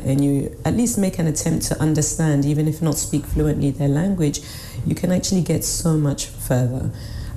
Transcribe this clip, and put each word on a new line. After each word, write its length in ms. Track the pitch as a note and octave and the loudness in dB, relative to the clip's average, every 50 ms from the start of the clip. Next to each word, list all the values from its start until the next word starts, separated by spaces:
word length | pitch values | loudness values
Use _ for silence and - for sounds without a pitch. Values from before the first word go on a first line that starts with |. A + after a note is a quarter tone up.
| - | 0
and 180 | C3 C3+ C#3 C#3+ | 0 2 2 4
you 320 | C#3+ C#3+ C#3 - - - - - | 4 2 2 0 -2 -6 -4 -2
at 120 | D#3+ - | 0 0
least 220 | A3 B3 A#3+ A#3 G#3 | 2 2 2 2 0
make 220 | G3 F#3+ - - | 0 0 0 0
an 80 | E3 D#3+ | 0 0
attempt 380 | D3+ - - E3 - - - | 0 0 0 0 0 0 0
to 120 | - - - | -2 -2 0
understand, 640 | D#3 D#3 D#3 D3+ D3 - - - E3 D#3+ D3 C#3+ C#3 | 2 2 2 2 0 0 0 0 2 2 2 2 2
even 240 | C#3+ D3+ D3 D3+ D#3 | 2 2 2 2 0
if 120 | D3 - | 0 0
not 140 | E3 D#3 C#3 | 0 0 0
speak 300 | - - - - C#3+ - | 0 -2 -2 -2 -2 -2
fluently 460 | - - - D3+ D3+ - - C#3+ C#3 | 0 0 0 2 2 2 2 0 0
their 180 | C3+ - D3 C#3 | 0 0 0 2
language, 500 | C#3 D3 F3 G3+ G3 F3 D#3 D3 C#3+ - - - - - - - - - - | 2 2 2 0 2 2 2 0 0 -2 -6 -10 -12 -12 -12 -10 -10 -6 -4
you 100 | - D#3 | -2 -2
can 160 | - - F3+ | 0 0 0
actually 300 | F3+ F3+ - - F#3+ F3+ | 0 0 0 2 2 2
get 240 | D3+ - D#3+ D3+ - | 2 2 0 0 0
so 320 | - - - - E3 D#3+ D#3 | -2 -4 0 0 2 2 4
much 300 | D3 C#3+ C3+ - - - | 2 2 0 -2 -4 -8
further. 640 | - - - - C3+ B2 B2+ A#2+ B2+ C3 - - - - - - - - - - - | -10 -8 -4 0 0 2 2 0 0 -2 -4 -4 -4 -6 -8 -10 -10 -8 -8 -8 -4